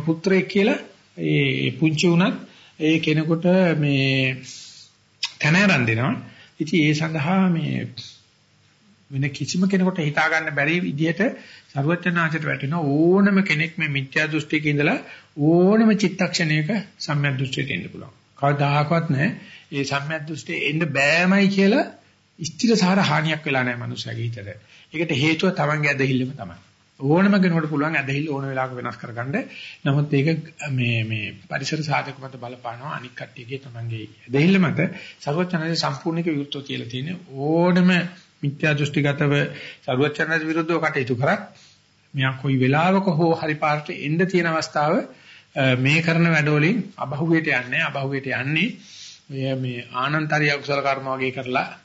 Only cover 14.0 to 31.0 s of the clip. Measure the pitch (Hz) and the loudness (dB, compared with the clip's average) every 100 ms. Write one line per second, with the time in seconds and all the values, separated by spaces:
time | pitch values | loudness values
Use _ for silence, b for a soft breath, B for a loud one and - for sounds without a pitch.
14 | 135 156 156 151 151 151 151 147 147 269 | -2 -2 0 -2 0 -2 0 2 2 0
15 | - B B - 147 170 185 220 220 208 | -6 B B 0 4 6 6 6 4 4
16 | 185 - 175 - 160 151 151 214 - - | 2 0 -2 0 0 0 0 -2 -6 -10
17 | - 143 143 131 135 143 135 90 - - | -4 0 0 -2 -4 -4 -4 -6 -8 -14
18 | - - _ - 143 143 143 147 151 170 | -18 -20 _ -2 0 2 2 2 2 0
19 | 165 135 233 - B B B 143 131 139 | 0 0 0 -4 B B B -6 -2 -4
20 | 143 160 151 147 - 160 139 156 165 135 | -4 -8 -8 -10 -8 -6 -2 -2 0 0
21 | 143 165 180 196 196 190 196 262 349 - | 2 4 4 4 4 4 4 4 0 -6
22 | b b _ - 160 - 226 220 180 196 | b b _ -10 -10 -2 2 4 4 4
23 | 143 151 156 156 151 135 127 120 120 120 | 2 2 0 -2 -2 0 0 -4 -6 -8
24 | 120 117 117 117 101 90 B B B 156 | -8 -6 -6 -6 -12 -16 B B B -6
25 | 165 139 151 160 190 175 147 151 147 135 | -2 0 2 2 0 0 0 0 0 2
26 | 135 127 127 127 90 87 _ _ _ - | 2 0 -2 -8 -12 -16 _ _ _ -6
27 | 135 170 202 202 185 165 151 147 151 156 | 2 4 4 4 2 0 -2 -2 -2 -2
28 | 131 139 160 139 139 131 131 123 120 113 | -2 -4 -4 -4 -4 -4 -4 -6 -8 -10
29 | 120 117 127 196 285 B B B 147 143 | -12 -8 -4 -4 -6 B B B 0 0
30 | 147 139 151 160 - - 147 131 120 117 | 2 2 2 0 -6 -10 -6 -2 0 -2